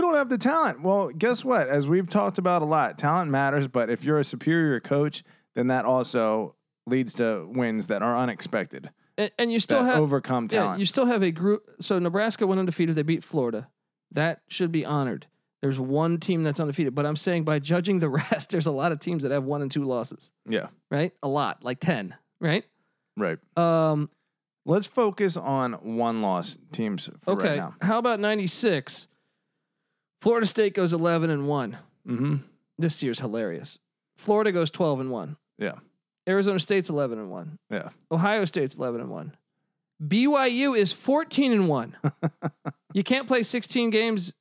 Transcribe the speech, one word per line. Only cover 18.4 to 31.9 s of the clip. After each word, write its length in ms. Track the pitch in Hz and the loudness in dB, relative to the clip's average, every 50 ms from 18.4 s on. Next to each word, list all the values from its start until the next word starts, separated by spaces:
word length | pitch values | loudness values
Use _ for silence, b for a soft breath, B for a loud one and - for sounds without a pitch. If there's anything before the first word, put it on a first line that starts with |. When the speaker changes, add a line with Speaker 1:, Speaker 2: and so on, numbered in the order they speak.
| - - | -2 -2
Speaker 2:
there's 160 | 196 165 143 | 0 0 0
a 60 | 160 | 0
lot 200 | 143 135 147 143 | 0 0 0 0
of 80 | 151 147 | -2 -2
teams 240 | - 185 170 151 139 | -4 -4 -4 -2 -2
that 80 | 127 | 0
have 140 | 143 139 131 | 0 0 0
one 160 | 135 147 143 | -2 -2 -2
and 100 | 139 131 | -2 -2
two 140 | - 151 139 | -2 -2 -2
losses. 480 | 131 127 117 113 - - - - - _ _ - | 0 -2 -2 -2 -6 -8 -14 -16 -20 _ _ -6
Speaker 1:
Yeah. 220 | 110 110 101 - - - _ _ - | -2 -2 -2 -2 -4 -12 _ _ -4
Speaker 2:
Right? 220 | - 143 170 180 - _ - | -2 -2 -2 -2 -4 _ -4
A 40 | 139 | -2
lot, 340 | 139 147 131 95 - - 117 | 0 0 0 -2 -4 -6 -6
like 160 | 123 131 - | -6 -6 -4
ten, 360 | - 175 156 110 98 87 - - _ _ _ - | -2 -2 -2 -2 -4 -8 -12 -16 _ _ _ -4
right? 240 | 165 156 160 233 - _ _ _ _ _ _ _ _ _ - | -2 0 0 0 -2 _ _ _ _ _ _ _ _ _ -6
Speaker 1:
Right. 220 | 107 104 90 - - _ _ - | -2 -2 -2 -2 -4 _ _ 0
Speaker 2:
Um, 540 | 170 170 170 165 160 160 156 151 151 147 - _ _ _ _ _ _ _ _ _ _ - | 2 2 4 4 4 4 2 2 0 -2 -4 _ _ _ _ _ _ _ _ _ _ -2
Speaker 1:
Let's 220 | 139 170 214 208 | 0 0 0 0
focus 480 | - - 262 226 208 185 - 202 180 165 | -2 0 0 0 2 2 0 0 0 -2
on 380 | 156 101 139 135 135 127 123 107 - - 113 113 | -2 -4 -2 0 0 0 -2 -4 -6 -8 -4 -2
one-loss 600 | 117 120 117 113 110 107 98 92 87 82 - - - - - | 0 0 0 0 0 0 0 0 0 -2 -6 -10 -16 -18 -10
teams 380 | - - 113 104 98 78 - - - - - | -6 -4 -2 -2 -4 -4 -8 -10 -16 -6 -2
for 80 | 185 202 | -2 0
Speaker 2:
okay. 160 | 196 185 170 | 2 2 0
Speaker 1:
right 80 | 147 143 | 0 -2
now. 160 | 85 - - - | -4 -8 -6 -2
Speaker 2:
How 160 | 170 196 220 | 0 0 2
about 240 | 240 233 247 226 202 | 2 2 0 0 0
ninety-six? 880 | 208 208 214 208 190 165 - - 240 214 170 135 - - - - - - _ _ _ _ _ _ _ _ _ _ _ _ _ _ _ _ _ _ _ _ _ _ | 0 0 0 0 0 0 0 0 2 2 2 0 -2 -6 -10 -10 -12 -14 _ _ _ _ _ _ _ _ _ _ _ _ _ _ _ _ _ _ _ _ _ _
Florida 260 | - 220 233 233 220 | 2 4 4 4 4
State 260 | - - 226 214 202 202 | 2 2 2 2 2 2
goes 200 | 202 180 165 170 | 2 0 2 2
eleven 360 | 160 165 170 170 165 160 160 | 2 2 2 2 2 2 2
and 200 | 151 143 139 143 | 0 0 0 0
one. 280 | 147 139 120 101 - - - _ | 0 0 -2 -4 -8 -12 -16 _